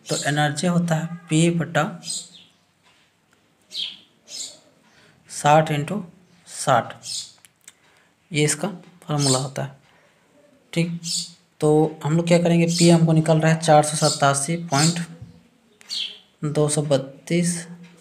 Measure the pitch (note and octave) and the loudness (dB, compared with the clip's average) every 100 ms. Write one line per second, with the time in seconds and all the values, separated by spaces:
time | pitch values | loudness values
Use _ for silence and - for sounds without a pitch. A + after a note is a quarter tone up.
0 | - D3+ C#3+ D3 D3 D3 F3+ F3 E3+ D#3 | -8 -4 -2 -2 -2 -2 0 0 0 -2
1 | D#3+ - - D#3 E3+ E3+ C#3+ D3 F#3+ - | -4 -12 -2 2 2 0 -2 -2 -2 -6
2 | - - - - - _ _ _ _ _ | -12 -12 -14 -20 -20 _ _ _ _ _
3 | _ _ _ _ _ _ _ - - - | _ _ _ _ _ _ _ -12 -12 -14
4 | _ _ _ - - - _ _ _ _ | _ _ _ -16 -16 -18 _ _ _ _
5 | _ _ _ - D3 D3+ D#3 D3+ D3+ G#3 | _ _ _ -4 4 4 4 -4 -6 -8
6 | - _ _ _ - - - B2 A2+ - | -10 _ _ _ -20 -8 0 0 0 -12
7 | - - - _ _ _ - _ _ _ | -14 -14 -14 _ _ _ -20 _ _ _
8 | _ _ _ D3 D3 - F#3+ F3+ - _ | _ _ _ -2 0 -2 -6 -8 -18 _
9 | - D3+ C#3 C3 C#3 C3+ C3+ - _ _ | -6 -2 0 0 -2 -8 -10 -12 _ _
10 | _ _ _ _ _ _ _ E3+ F3 E3+ | _ _ _ _ _ _ _ -4 -4 -4
11 | - - - - _ _ D3+ D3+ D#3 - | -6 -8 -8 -16 _ _ 2 4 2 -2
12 | D3 E3 E3+ E3+ E3+ E3+ E3+ - E3+ E3 | -2 0 4 2 4 2 2 4 6 6
13 | D#3+ D#3+ D#3 D#3 D#3+ D#3+ - D3+ D3+ D#3+ | 6 4 4 2 2 2 6 4 4 0
14 | D3+ - C#3+ C#3 - E3+ - C#3 D#3+ - | -2 2 0 0 -2 -6 -2 0 0 0
15 | - - - - _ _ _ _ - - | -8 -12 -20 -20 _ _ _ _ -14 -10
16 | - - _ _ D3+ D#3 D3 D3+ D3+ C3+ | -10 -12 _ _ -4 0 0 0 0 -2
17 | - - - F3 F3 F3 - - - - | -2 -16 -4 -2 0 -4 -10 -18 -20 -20